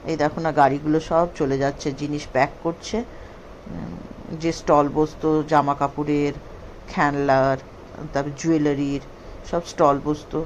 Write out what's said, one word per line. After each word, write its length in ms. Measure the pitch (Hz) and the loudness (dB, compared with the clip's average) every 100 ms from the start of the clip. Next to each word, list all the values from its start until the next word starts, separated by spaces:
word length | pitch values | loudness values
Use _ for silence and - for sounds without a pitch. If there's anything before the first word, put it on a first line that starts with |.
এই 120 | - 156 | -4 0
দেখো 240 | 151 151 | 0 2
না, 120 | 165 | 0
গাড়িগুলো 480 | 151 139 143 151 156 | 4 4 4 2 0
সব 280 | 156 165 175 - | 2 2 2 0
চলে 220 | 143 135 | 0 2
যাচ্ছে, 340 | 139 139 156 | 0 -2 -6
জিনিস 340 | 135 147 147 - | -4 -6 -6 -2
প্যাক 180 | 131 147 - | 2 2 0
করছে। 340 | 165 165 - 220 | -6 -6 -4 -4
উম, 960 | 240 - - - - - - 85 - 87 - - - 160 | -4 -12 -16 -18 -18 -18 -14 -10 -10 -12 -14 -16 -12 -4
যে 120 | 165 | -2
স্টল 360 | 160 - 151 143 | -2 6 6 6
বসতো 540 | 156 156 - 160 156 | 2 0 0 2 2
জামা 320 | 151 156 143 | 4 4 4
কাপড়ের, 580 | 143 143 147 147 147 143 143 - - - - - | 0 -2 -2 0 2 0 -2 -14 -16 -16 -16 -10
খেলনার, 680 | - 147 143 143 135 135 135 - - - - 156 | 0 0 2 4 4 4 0 -4 -18 -18 -14 -6
তারপর 180 | 139 143 139 | -4 -4 -2
জুয়েলারির, 640 | 165 160 147 139 143 139 - - - - - | 2 4 4 2 0 -2 -6 -16 -16 -14 -4
সব 160 | 170 170 | -4 -4
স্টল 340 | - 151 139 | 4 4 4
বসতো 400 | 147 151 - 156 | 0 -4 -4 -6